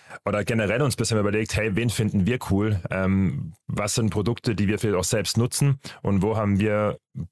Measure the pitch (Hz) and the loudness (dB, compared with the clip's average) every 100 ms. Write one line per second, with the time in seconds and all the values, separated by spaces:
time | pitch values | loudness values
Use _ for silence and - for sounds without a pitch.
0 | - - - 104 98 113 101 117 143 - | -20 -10 -4 -2 0 0 2 2 0 0
1 | 113 110 101 104 110 110 110 95 120 - | 0 0 2 0 0 -2 0 0 0 0
2 | 107 101 90 120 - 98 107 101 - 95 | 0 2 2 0 0 0 2 0 -2 -2
3 | 95 95 92 - - - - - 104 - | 0 2 2 -2 -8 -12 -10 -6 -2 0
4 | 110 107 104 113 123 101 101 104 110 90 | -2 0 -2 -2 -2 0 0 0 0 0
5 | 90 110 92 110 120 - 143 135 - - | 0 0 0 0 0 2 0 0 -4 -8
6 | - 98 101 110 104 98 107 104 107 - | 0 2 2 2 2 2 2 2 0 -2
7 | _ - 87 | _ -12 -8